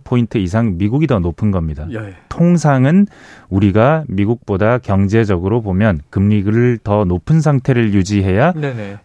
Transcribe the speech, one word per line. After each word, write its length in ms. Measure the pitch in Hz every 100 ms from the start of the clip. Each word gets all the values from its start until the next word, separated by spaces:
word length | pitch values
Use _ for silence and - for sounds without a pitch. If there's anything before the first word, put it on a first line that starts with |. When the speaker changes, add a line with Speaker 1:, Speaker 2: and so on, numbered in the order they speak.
Speaker 1:
포인트 360 | - 123 117 120
이상 400 | 92 110 117 85
미국이 300 | 101 135 160
더 120 | 113
높은 300 | 85 80 110
겁니다. 360 | 95 82 71 82
Speaker 2:
예. 220 | 110 104 92 _
Speaker 1:
통상은 760 | - 170 175 151 135 131 185 202 - - - -
우리가 540 | 98 101 98 127 160 147
미국보다 680 | 95 101 117 - 95 107 123
경제적으로 840 | - 98 98 110 107 90 92 120
보면 400 | 104 92 110 80 -
금리를 680 | 98 101 104 98 113 123 117
더 200 | 104 104 98
높은 360 | 90 - 160
상태를 520 | 156 139 127 123 113
유지해야 600 | 101 92 104 95 95 156
Speaker 2:
네네. 460 | 165 143 120 98 101